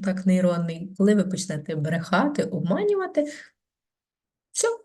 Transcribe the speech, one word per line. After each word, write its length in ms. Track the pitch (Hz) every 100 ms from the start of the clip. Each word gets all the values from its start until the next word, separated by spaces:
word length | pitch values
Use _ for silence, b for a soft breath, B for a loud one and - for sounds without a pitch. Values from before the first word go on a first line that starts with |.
| 190
так, 200 | 185 190
нейронний, 640 | 185 180 170 170 165 185 -
коли 180 | 196 208
ви 80 |
почнете 520 | 185 185 - 151 - 156
брехати, 680 | 151 165 - 190 294 -
обманювати, 800 | - 151 170 269 415 392 359 302 294 - - _ _ _ _ _ _ _ _ _ _
все, 160 | - 466 466